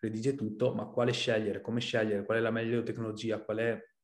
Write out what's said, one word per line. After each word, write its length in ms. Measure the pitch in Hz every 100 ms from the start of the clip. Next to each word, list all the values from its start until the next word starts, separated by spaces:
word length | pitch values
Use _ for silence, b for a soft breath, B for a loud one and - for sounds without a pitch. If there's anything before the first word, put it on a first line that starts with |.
redige 340 | 113 107 120
tutto, 400 | 139 - - 123
ma 120 | 110 107
quale 260 | - 123
scegliere, 480 | 117 - 110 107 98
come 200 | - 117
scegliere, 440 | 117 120 110 101
qual 140 | 98 113
è 20 |
la 100 | 113
meglio 320 | 113 113 120
tecnologia, 580 | 117 110 113 107 113 107
qual 180 | - 107
è 220 | 117 113 - _